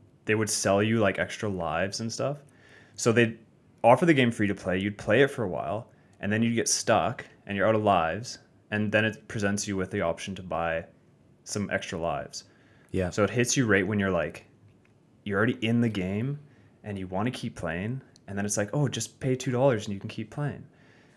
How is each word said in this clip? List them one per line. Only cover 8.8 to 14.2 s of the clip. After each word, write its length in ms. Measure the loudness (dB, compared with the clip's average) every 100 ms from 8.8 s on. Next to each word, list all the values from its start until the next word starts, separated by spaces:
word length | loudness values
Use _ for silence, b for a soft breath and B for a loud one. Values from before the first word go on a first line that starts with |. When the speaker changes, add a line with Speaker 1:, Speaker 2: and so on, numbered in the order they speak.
| 2
Speaker 1:
then 140 | 2
it 240 | 2 -2 -8
presents 400 | -2 -2 -2 -2
you 80 | -4
with 160 | -2
the 80 | -2
option 340 | -2 -2 -6 -10
to 60 |
buy 440 | -6 -4 -2 -4 -6 _ _ _ _ _
some 260 | -8 -6 -2
extra 300 | -4 -4 -6
lives. 460 | -4 -4 -8 -14 b b b b b
Speaker 2:
Yeah. 180 | -4 -2
Speaker 1:
So 160 | 0 2
it 40 |
hits 280 | 2 2 2
you 80 | 4
right 200 | 4 2
when 140 | 0
you're, 120 | 0
like, 340 | 0